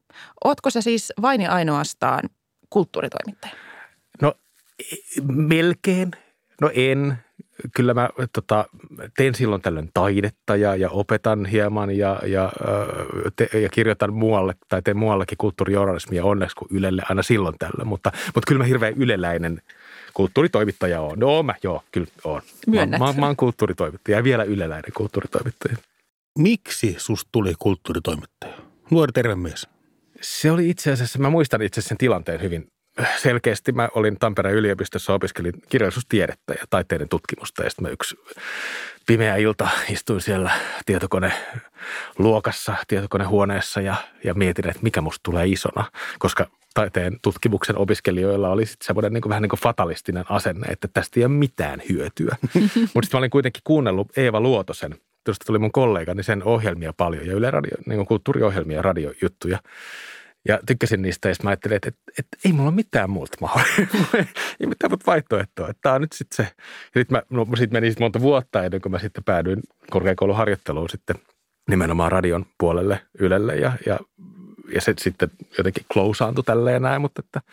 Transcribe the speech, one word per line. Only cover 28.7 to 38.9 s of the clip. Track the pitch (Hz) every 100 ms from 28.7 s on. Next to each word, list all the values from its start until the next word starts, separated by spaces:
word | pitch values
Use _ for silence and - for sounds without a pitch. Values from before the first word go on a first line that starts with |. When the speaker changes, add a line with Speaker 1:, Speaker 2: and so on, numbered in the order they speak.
| _ -
Speaker 3:
Nuori | 165 147
terve | 123 120 95
mies. | 87 78 - _ _ _ _ -
Speaker 2:
Se | - - 156
oli | 170 170
itse | 175 147
asiassa, | 135 120 131
mä | 139
muistan | 165 147 110
itse | 107 -
sen | - 110
tilanteen | 127 95 82 82
hyvin | 92 85 78 _ _ - 120 -
selkeästi. | 139 120 123 104 -
Mä | 123 117 117
olin | 107 104
Tampereen | 113 101 95 104
yliopistossa, | 104 95 95 - -
opiskelin | 98 95 - 87 85 -
kirjallisuustiedettä | 131 98 104 - 107 87 - -
ja | - -
taiteiden | 95 - 82 73
tutkimusta. | 82 - - - -
Ja | -
sit | -
mä | -
yksi | - - - - - - - - - -